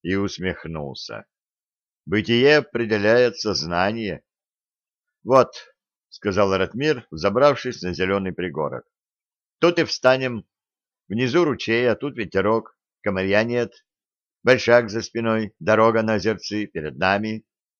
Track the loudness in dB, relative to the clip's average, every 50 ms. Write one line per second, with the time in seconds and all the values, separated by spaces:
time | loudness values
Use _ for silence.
0 | -6 -4 -4 -2 -2 -4 -6 -6 -6 -6 -6 -6 -8 -12 -10 -10 -10 -10 -12 -14
1 | -14 -14 -14 -16 -16 _ _ _ _ _ _ _ _ _ _ _ _ _ _ _
2 | _ -4 -2 -2 0 2 2 4 6 6 6 4 2 0 -4 -6 -2 -2 0 2
3 | 4 4 4 4 4 2 0 -2 -4 -4 -4 -4 -4 -2 -2 0 0 0 -2 -4
4 | -6 -6 -8 -10 -12 _ _ _ _ _ _ _ _ _ _ _ _ _ _ _
5 | _ _ _ _ -2 2 4 4 4 2 -2 -12 -20 -20 _ _ _ _ _ _
6 | _ _ -18 -10 -6 -2 0 2 2 2 2 0 0 -2 -4 -2 -2 -2 -2 -2
7 | -6 _ -8 -4 -2 0 2 4 4 4 2 2 -4 -8 -8 -8 -6 -6 -4 -2
8 | -2 0 0 -2 -2 -4 -6 -6 -6 -6 -6 -6 -6 -6 -6 -10 -14 _ _ _
9 | _ _ _ _ _ _ _ _ _ _ _ _ 0 2 2 2 -2 -2 -2 0
10 | 2 2 2 2 0 -4 -6 -8 -12 _ _ _ _ _ _ _ _ _ _ _
11 | _ -8 -4 -2 0 0 2 2 2 2 0 -2 -2 -2 0 2 2 2 0 0
12 | -4 -8 -8 -8 -8 -4 -2 0 0 2 0 0 -2 -6 _ _ _ _ _ _
13 | -6 -4 -2 -2 0 0 2 2 0 0 0 -2 -4 -4 -6 _ _ _ _ _
14 | _ _ _ _ _ _ _ _ 2 2 2 4 4 4 4 4 4 2 -2 -6
15 | -8 -6 -6 -4 -2 0 0 0 -2 -4 -8 -6 0 2 4 6 6 4 4 2
16 | 2 2 0 0 0 -2 -2 -4 -4 -6 -6 -6 -6 -6 -8 -8 -10 -10 -6 -2
17 | 0 0 0 0 -2 -4 -8 -8 -12 _ _ _ _ _ _ _